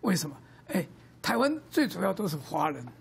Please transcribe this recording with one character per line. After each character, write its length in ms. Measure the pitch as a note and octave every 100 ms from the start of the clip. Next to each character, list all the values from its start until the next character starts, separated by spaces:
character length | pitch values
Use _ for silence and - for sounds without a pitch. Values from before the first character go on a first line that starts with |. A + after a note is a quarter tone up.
为 160 | A#3 F3
什 120 | D3+
么？ 80 | C3+ - - -
哎， 160 | - D3+ - - -
台 140 | - A#3
湾 200 | C4+ D#4 -
最 160 | - C4
主 160 | F3+
要 100 | F#3+
都 140 | F#3+ G#3
是 100 | D3
华 340 | B2 D#3 D3+
人 140 | C#3 B2 -